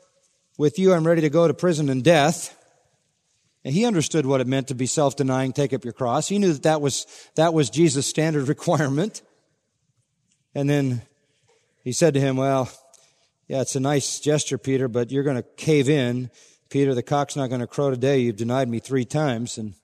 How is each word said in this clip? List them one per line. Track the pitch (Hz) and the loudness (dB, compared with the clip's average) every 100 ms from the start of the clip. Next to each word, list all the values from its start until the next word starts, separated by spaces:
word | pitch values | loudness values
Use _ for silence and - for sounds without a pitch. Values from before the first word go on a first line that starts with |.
| _ _ _ _ _ - | _ _ _ _ _ -2
with | 147 - | 0 2
you | 190 | 4
I'm | 175 160 | 4 4
ready | 165 | 2
to | 156 | 4
go | 156 165 | 4 2
to | |
prison | - 180 156 143 | 2 0 2 0
and | 131 | 2
death." | 131 165 147 - - - _ _ _ _ _ _ _ _ _ _ | 4 6 4 0 -6 -16 _ _ _ _ _ _ _ _ _ _
And | 127 | -4
he | 160 | 0
understood | 240 190 135 160 135 | 0 0 0 0 0
what | 135 | 0
it | 123 | 0
meant | 135 127 | -2 -4
to | |
be | 123 127 | -4 -4
self-denying, | - 139 - 131 131 131 | 0 0 0 -2 -2 -2
take | 135 143 | -2 -2
up | 127 | -4
your | 120 | -8
cross. | - 123 139 - | -6 -2 -2 -2
He | 202 | 0
knew | 196 | 0
that | 139 | 2
that | 160 156 | 0 0
was, | 143 - - - - | 0 -4 -10 -18 -8
that | - 170 | 0 2
was | 160 135 | 2 0
Jesus' | 143 165 131 - | 2 2 2 -2
standard | - 156 151 131 | -2 0 0 -2
<laughs> | |
requirement. | 151 - 156 139 139 214 - _ _ _ _ _ _ _ _ _ _ _ _ _ | -2 0 0 0 -2 -4 -8 _ _ _ _ _ _ _ _ _ _ _ _ _
And | 143 143 | -4 0
then | 143 135 123 - _ _ _ _ _ _ _ | 0 0 -4 -8 _ _ _ _ _ _ _
he | 127 | -8
said | 123 165 | 0 2
to | 139 | 2
him, | 135 131 | 0 0
"Well, | 135 135 123 - _ _ _ _ _ _ - | 0 0 -2 -8 _ _ _ _ _ _ -8
yeah, | 135 | -4
it's | 120 135 | -4 -2
a | |
nice | 135 143 - - | 0 0 -2 -4
gesture, | 143 151 - 135 | 0 0 -2 -6
Peter, | 135 131 131 | -2 -2 0
but | 120 120 | -2 -2
you're | 135 | -2
gonna | 143 123 | -2 -2
cave | - - 160 151 131 | -6 -6 0 2 4
in. | 151 120 123 123 _ _ _ _ | 2 0 -2 -6 _ _ _ _
Peter, | 139 139 | -2 0
the | 123 | 0
cock's | - 143 143 147 | -2 -2 -2 -4
not | 131 | -4
gonna | 127 120 | -4 -6
crow | - 139 | -2 -2
today. | 127 135 139 | 0 0 2
You've | 120 101 | 0 -2
denied | 117 131 127 | -2 -2 -2
me | 117 | -4
three | - 135 | -4 -4
times." | 120 151 151 113 120 - | -2 -2 -2 -2 -6 -10
And | 107 - | -12 -14